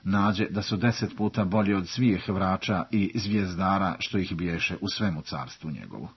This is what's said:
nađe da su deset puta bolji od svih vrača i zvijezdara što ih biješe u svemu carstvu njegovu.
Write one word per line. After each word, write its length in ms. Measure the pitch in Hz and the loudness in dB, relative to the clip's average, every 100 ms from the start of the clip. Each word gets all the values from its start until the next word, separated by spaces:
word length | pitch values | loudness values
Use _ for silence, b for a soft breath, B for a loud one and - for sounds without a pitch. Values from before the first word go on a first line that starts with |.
nađe 440 | 98 101 101 98 104 | 2 2 2 2 0
da 120 | 98 | -2
su 140 | 98 101 | -2 2
deset 400 | 120 117 104 - | 2 2 -4 0
puta 280 | 107 - | 0 2
bolji 300 | 95 107 101 | 2 2 2
od 140 | 98 87 | 0 -2
svih 400 | - 123 92 - | 2 4 4 0
vrača 560 | 95 95 92 - 95 - | 0 2 0 0 0 2
i 220 | 110 95 | 0 0
zvijezdara 800 | 110 101 104 95 87 95 98 95 - | -2 0 0 0 0 2 2 2 -2
što 200 | - 101 | -2 -2
ih 180 | 90 82 | 0 -2
biješe 400 | 87 82 - 90 | -2 0 -2 -2
u 80 | 98 | -4
svemu 340 | - 107 76 | 0 -2 -2
carstvu 480 | - 76 67 - 80 | -6 -8 -8 -10 -8
njegovu. 380 | 67 50 50 82 | -8 -10 -12 -12